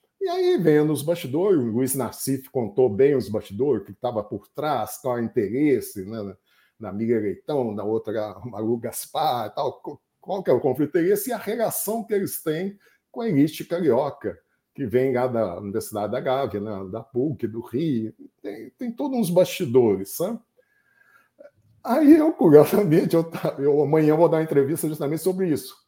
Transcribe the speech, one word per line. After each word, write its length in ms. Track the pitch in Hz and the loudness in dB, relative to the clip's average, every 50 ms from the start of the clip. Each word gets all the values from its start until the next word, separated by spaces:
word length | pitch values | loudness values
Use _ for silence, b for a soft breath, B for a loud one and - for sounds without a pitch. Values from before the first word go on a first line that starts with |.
| _ _ _ - | _ _ _ -8
e 60 | 392 | -6
aí 300 | 349 349 381 370 359 359 | -4 -2 0 2 2 2
vem 260 | 254 165 156 151 151 151 | 4 4 4 6 4 4
nos 160 | 156 151 127 | 2 0 -2
bastidores, 560 | 139 165 175 - - 127 131 160 190 208 185 | -2 -2 -4 -4 -4 -4 -2 0 2 2 2
o 60 | 143 120 | 2 2
Luiz 320 | 117 104 123 131 127 - | 0 0 0 0 0 -2
Nassif 520 | 135 117 107 - - - 139 135 131 - - | -2 -4 -4 -6 -6 -4 -4 -4 -4 -6 -6
contou 360 | - 131 113 98 - 131 127 | -6 -4 -4 -2 0 2 2
bem 280 | 117 101 95 135 147 143 | 2 4 4 4 4 4
os 120 | 127 104 | 2 -2
bastidores, 540 | 92 107 104 - - 98 104 131 147 135 - | -2 -6 -6 -6 -6 -6 -2 0 0 0 -2
o 40 | - | -4
que 80 | - 98 | -8 -12
tava 300 | - - 123 107 107 104 | -8 -6 -6 -4 -6 -6
por 240 | - 117 101 - _ | -6 -8 -12 -12 _
trás, 500 | _ 143 147 151 143 120 107 - - - | _ -6 -4 -2 -2 -2 -4 -6 -8 -8
qual 160 | - 131 123 | -4 -4 -2
é 40 | 120 | -2
o 20 | 117 | -4
interesse, 840 | 110 - 123 104 95 113 135 151 147 131 107 - - - 101 92 | -2 -2 -2 -2 0 0 0 2 4 2 2 0 -4 -10 -12 -12
né? 300 | 101 113 113 101 98 95 _ _ _ _ _ _ _ _ - | -10 -10 -10 -10 -12 -14 _ _ _ _ _ _ _ _ -14
Na 140 | 110 95 95 | -12 -8 -6
Miriam 260 | 104 113 113 120 110 | -4 -2 0 0 0
Leitão, 540 | 104 98 87 - - - 151 135 123 110 104 | 0 -2 -6 -6 -6 -4 -2 -2 -2 -2 -4
na 100 | 104 98 | -6 -4
outra, 560 | 107 113 110 - 107 104 110 107 104 95 95 120 | -2 -2 -2 -2 -4 -6 -6 -6 -6 -8 -12 -14
Malu 320 | 123 98 104 110 110 123 | -12 -8 -6 -4 -2 -2
Gaspar, 720 | 117 120 117 - - - - - 151 156 156 123 120 107 107 - | -2 -4 -8 -10 -10 -12 -8 -4 -2 -2 -2 -2 -2 -4 -6 -6
tal, 240 | - 143 127 - - | -6 -6 -6 -6 -10
co-, 200 | - 160 143 - _ _ _ _ | -14 -16 -16 -16 _ _ _ _
qual 220 | _ 175 190 196 - | _ -8 -8 -2 2
que 80 | 185 | 2
é 20 | 135 | 2
o 60 | 117 | 4
conflito 320 | - 135 127 156 147 143 | 2 0 0 0 -2 0
de 80 | - 175 | 0 0
interesse 320 | 165 190 208 196 - 254 | 2 2 0 0 -2 -4
e 20 | 233 | -6
a 40 | |
relação 640 | 196 - 202 226 240 220 - - - - 202 220 233 208 | -6 -6 -6 -4 -2 -2 -2 -4 -4 -4 -4 -4 -6 -4
que 100 | - 208 | -2 -2
eles 300 | 196 196 - - - - | -2 -2 -4 -6 -6 -4
têm 340 | 160 151 165 190 196 202 b b b b b b _ | -4 -4 -2 -4 -6 -8 b b b b b b _
com 100 | - 247 | -10 -6
a 80 | 233 226 | -2 0
elite 360 | - 277 147 - - - 156 | 4 4 4 2 0 -4 -8
carioca, 720 | - 175 175 175 143 117 127 151 139 - - - 101 - - _ _ _ _ _ _ _ | -6 -4 0 2 2 2 2 2 -2 -4 -8 -8 -10 -10 -10 _ _ _ _ _ _ _
que 100 | - 139 | -8 -4
vem 260 | 107 113 127 131 135 | 0 0 2 2 2
lá 140 | 123 120 127 | 2 0 0
da 340 | 127 117 113 107 90 85 98 | 0 0 0 -2 -2 -4 -6
Universidade 520 | 104 101 98 110 - - 107 101 104 104 | -8 -6 -6 -6 -6 -6 -6 -6 -4 -4
da 80 | 120 - | -4 -4
Gávea, 420 | - 135 127 139 139 110 107 101 | -2 -2 -2 -2 -2 -4 -4 -6
né? 280 | 101 110 101 95 98 92 | -6 -6 -8 -8 -10 -10
Da 100 | 104 113 | -10 -12
puc, 460 | 113 _ - 123 135 160 123 - 120 | -12 _ -4 -2 -2 -2 -2 -4 -6
do 140 | 110 107 117 | -8 -6 -8
Rio, 520 | - - 117 135 170 160 127 113 110 107 - - - - _ _ - | -10 -8 -6 -4 -2 -2 -2 -2 -4 -6 -10 -14 -20 -20 _ _ -14
tem, 260 | - - 147 - - - | -14 -12 -12 -14 -16 -14
tem 140 | - 262 233 | -10 -10 -8
todos 260 | 233 - 285 277 269 | -6 -6 -6 -4 -2
uns 120 | 240 214 165 | -2 -2 2
bastidores, 800 | 170 185 175 - - - 180 123 120 131 120 107 98 95 98 - | 2 2 2 2 0 -4 -4 -2 0 0 2 0 0 -2 -4 -8
sabe? 300 | - - 165 208 233 226 _ _ _ b b b b b b b b b b b b b b b b b - - _ _ _ _ _ _ - | -8 -6 -6 -6 -6 -8 _ _ _ b b b b b b b b b b b b b b b b b -20 -20 _ _ _ _ _ _ -4
Aí 320 | - 233 311 311 277 330 | -2 2 6 8 8 8
eu, 140 | 311 302 339 | 8 8 4
curiosamente, 840 | 349 - 359 165 143 151 147 - - 214 208 156 156 180 294 180 170 | 2 4 6 10 10 10 10 8 4 0 2 4 4 2 4 2 2
eu 120 | 165 165 | 0 0
ta-, 320 | 165 - - - 156 - 139 | -2 -6 -6 -4 -4 -4 0
eu 220 | 139 147 143 151 | 0 2 2 2
amanhã 340 | 143 143 156 160 156 151 151 | 2 2 4 4 4 4 6
vou 140 | 156 170 156 | 6 6 4
dar 80 | 160 | 4
uma 60 | 156 160 | 2 0
entrevista 440 | 160 156 139 135 139 165 - - | 2 2 2 2 2 0 -4 -4
justamente 340 | 156 156 160 151 143 160 160 | -4 -4 -4 -4 -4 -4 -2
sobre 280 | - 190 180 185 190 170 | -2 -2 -2 0 0 0
isso, 260 | 143 - - - - _ _ | -2 -2 -4 -8 -18 _ _